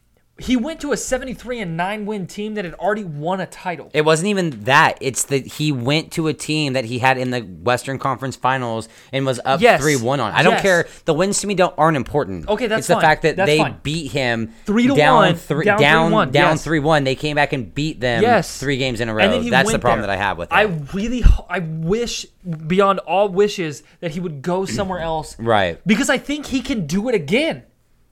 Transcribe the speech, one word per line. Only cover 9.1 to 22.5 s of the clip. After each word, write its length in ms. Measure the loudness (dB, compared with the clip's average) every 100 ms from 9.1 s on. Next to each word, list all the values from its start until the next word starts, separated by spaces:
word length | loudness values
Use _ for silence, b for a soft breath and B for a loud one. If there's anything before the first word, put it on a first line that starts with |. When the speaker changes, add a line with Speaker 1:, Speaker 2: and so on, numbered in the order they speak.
Speaker 2:
and 140 | -2 -2
was 120 | -2
up 160 | 0 4
Speaker 1:
Yes. 220 | 4 4
Speaker 2:
three 140 | 2 2
one 220 | 0 -2
on. 140 | 0
I 100 | 2
don't 120 | 4
Speaker 1:
Yes. 80 | 4
Speaker 2:
care. 260 | 4 2 B B
The 80 | -2
wins 300 | 0 0 -2
to 40 | -2
me 60 |
don't, 200 | 0 0 2
aren't 220 | 2 2
important. 500 | -2 -4 -2 -4 -4
Speaker 1:
Okay, 200 | -2 -2
that's 100 | -2
Speaker 2:
It's 100 | 0
the 60 |
Speaker 1:
fine. 80 | 4
Speaker 2:
fact 200 | 4 4
that 120 | 2 0
Speaker 1:
That's 120 | 2
Speaker 2:
they 100 | 2
Speaker 1:
fine. 180 | 0 -4
Speaker 2:
beat 300 | -6 -6 -4
him 420 | -2 0 0 -4 B
Speaker 1:
Three 200 | -2 2 4
to 80 |
one. 20 | 4
Speaker 2:
down, 360 | 6 6 4
thr-, 280 | 2 -4 0
Speaker 1:
Down 160 | 2 4
Speaker 2:
down, 280 | 6 6 4
Speaker 1:
three 80 |
one. 160 | 2 2
Speaker 2:
down 200 | 4 4
Speaker 1:
Yes. 120 | 2
Speaker 2:
three 140 | 0 0
one. 240 | 2 2
They 120 | 2 -2
came 200 | -2 0
back 160 | 0
and 220 | -2 -6
beat 260 | -4 -4 -2
them 220 | -2 2
Speaker 1:
Yes. 360 | 4 2 0 -6
Speaker 2:
three 200 | -4 -2
games 240 | -2 -2
in 80 | -2
a 40 |
row. 80 | 0
Speaker 1:
And 120 | 2
then 80 | 2
he 80 | 2
Speaker 2:
That's 160 | 2 2
Speaker 1:
went 80 |
Speaker 2:
the 40 | 0
problem 220 | 0 0
Speaker 1:
there. 160 | 0 -2
Speaker 2:
that 60 |
I 20 | -2
have 120 | -4
with 120 | 0
Speaker 1:
I 140 | 0
Speaker 2:
it. 300 | 2 -2 -6
Speaker 1:
really 260 | -6 -4 4
ho-, 240 | 6 6 0
I 80 | -6
wish 680 | -6 -4 -2 -2 -2 -8 -12 _ -10